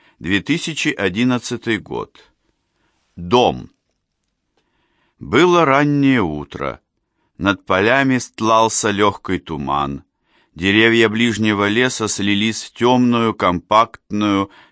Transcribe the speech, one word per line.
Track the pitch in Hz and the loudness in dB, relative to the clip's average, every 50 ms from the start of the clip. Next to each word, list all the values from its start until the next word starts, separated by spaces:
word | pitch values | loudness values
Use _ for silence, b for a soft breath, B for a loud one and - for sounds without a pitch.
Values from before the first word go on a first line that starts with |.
| _ _ _ - | _ _ _ -10
Две | - 87 101 98 | -6 -4 -4 -2
тысячи | 92 - 147 165 - 170 151 - - 151 | -2 -2 -4 -4 -4 -8 -8 -6 -4 -4
одиннадцатый | - - 101 95 90 110 123 127 123 120 - - - 87 - 120 110 | -4 -2 -4 -4 -2 -2 0 0 -2 -2 -4 -6 -8 -6 -4 -4 -4
год. | 92 - - 62 58 - - _ - _ _ _ _ _ _ _ _ _ _ _ _ _ _ _ _ _ _ _ | -4 -6 -8 -10 -10 -10 -10 _ -20 _ _ _ _ _ _ _ _ _ _ _ _ _ _ _ _ _ _ _
Дом. | 87 87 87 113 127 117 90 65 60 50 - _ _ _ _ _ _ _ _ _ _ _ _ _ _ _ _ _ _ _ _ _ _ _ _ _ _ _ _ _ - | -14 -4 0 2 2 2 2 0 -4 -10 -18 _ _ _ _ _ _ _ _ _ _ _ _ _ _ _ _ _ _ _ _ _ _ _ _ _ _ _ _ _ -18
Было | - 71 95 143 180 180 175 170 160 | -6 0 2 4 4 4 4 4 4
раннее | 139 135 143 147 147 143 143 139 135 131 120 | 4 4 2 2 2 2 2 2 2 2 2
утро. | 95 80 76 73 71 - - - 71 67 53 - _ _ _ _ _ _ _ _ _ _ _ | 0 -2 -4 -6 -10 -10 -10 -8 -8 -8 -8 -10 _ _ _ _ _ _ _ _ _ _ _
Над | - 87 101 98 95 _ | -4 -2 -2 -2 -2 _
полями | - 92 92 101 113 127 139 139 131 127 | -2 0 2 2 2 2 2 2 0 0
стлался | 120 - - _ - 110 110 113 113 113 110 - - - 107 | -2 -4 -6 _ -4 0 2 2 4 2 2 0 0 -2 0
лёгкий | 101 98 107 101 95 - - - 92 - | 0 2 2 0 0 -2 -4 -6 -6 -4
туман. | - - 80 71 69 67 71 71 71 69 69 - - _ _ _ _ _ _ _ _ _ - | -6 -8 -10 -8 -6 -4 -4 -4 -4 -4 -8 -10 -14 _ _ _ _ _ _ _ _ _ -10
Деревья | 76 90 98 101 110 113 113 113 117 113 107 | -4 0 2 2 4 4 4 4 4 2 2
ближнего | 107 113 120 117 104 104 110 107 104 101 101 | 2 0 -2 -2 -2 -2 -2 0 0 0 0
леса | 101 104 120 127 - - - 110 | 0 0 0 -2 -2 -2 -4 -4
слились | 101 - - 98 101 104 101 107 110 107 - - | -4 -4 -2 -2 0 0 0 0 -2 -4 -6 -10
в | - - | -12 -4
тёмную, | - 113 123 127 123 123 120 120 117 113 113 - | 0 2 2 4 4 2 2 2 0 0 -2 -2
компактную, | - 101 92 90 82 - - 107 110 117 - - - _ - 101 104 107 104 98 98 98 98 b b b b | 0 0 0 0 -2 -2 2 2 2 2 2 -2 -16 _ -8 -4 -2 -2 0 0 0 -2 -4 b b b b